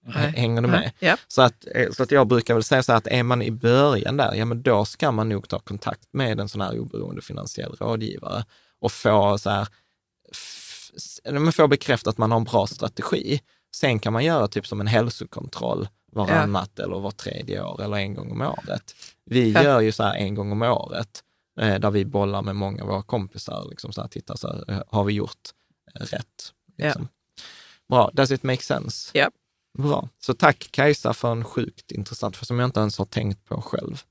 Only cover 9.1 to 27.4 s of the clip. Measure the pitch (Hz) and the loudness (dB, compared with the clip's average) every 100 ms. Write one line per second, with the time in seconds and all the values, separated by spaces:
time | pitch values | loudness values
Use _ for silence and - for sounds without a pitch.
9.1 | 107 101 101 - 101 101 _ _ _ _ | 4 4 2 0 -2 -4 _ _ _ _
10.1 | _ _ - - - - - - - - | _ _ -16 -14 -14 -14 -16 -16 -16 -16
11.1 | - - 143 160 - 151 135 - 123 - | -14 -6 2 2 6 6 6 4 0 0
12.1 | 110 110 113 113 117 101 - - - - | 0 2 2 2 2 0 -2 -6 -4 -2
13.1 | - - 139 _ _ _ - 143 110 107 | -2 0 -4 _ _ _ -2 0 2 0
14.1 | 113 151 160 101 104 - 101 107 113 120 | 0 2 2 0 -2 -6 -4 2 2 2
15.1 | - - - - - 60 50 104 _ _ | -4 -12 -12 -12 -6 -4 -2 -4 _ _
16.1 | - 95 165 104 98 95 - 95 90 101 | -4 2 2 2 -2 -4 -8 -6 -6 -8
17.1 | 101 - - - 95 - - 101 104 98 | -8 -10 -8 -6 -6 -6 -8 -6 -4 -4
18.1 | 101 113 110 98 - - - - - - | -6 -8 -6 -4 -6 -6 -8 -8 -20 -20
19.1 | _ - 123 117 104 143 131 110 - 101 | _ 0 4 6 6 6 6 4 2 -2
20.1 | - 101 101 101 104 117 120 - - 120 | 0 -2 -2 -4 0 0 0 -2 -8 -8
21.1 | - _ _ _ - 110 98 104 101 101 | -12 _ _ _ -4 0 2 2 2 0
22.1 | 101 101 98 98 98 98 101 101 98 104 | 0 0 -2 -4 -4 -4 -4 -4 -6 -2
23.1 | 123 95 104 - - - - - 107 - | -4 -4 -10 -10 -10 -10 -14 -12 -10 -10
24.1 | - - - - - - 98 - 110 101 | -12 -12 -10 -8 -8 -6 -8 -2 0 0
25.1 | 104 110 - - _ _ _ _ - - | 0 -4 -8 -20 _ _ _ _ -14 -10
26.1 | - - _ - _ _ - 151 160 147 | -8 -10 _ -20 _ _ -6 -4 -4 -8
27.1 | _ _ - | _ _ -20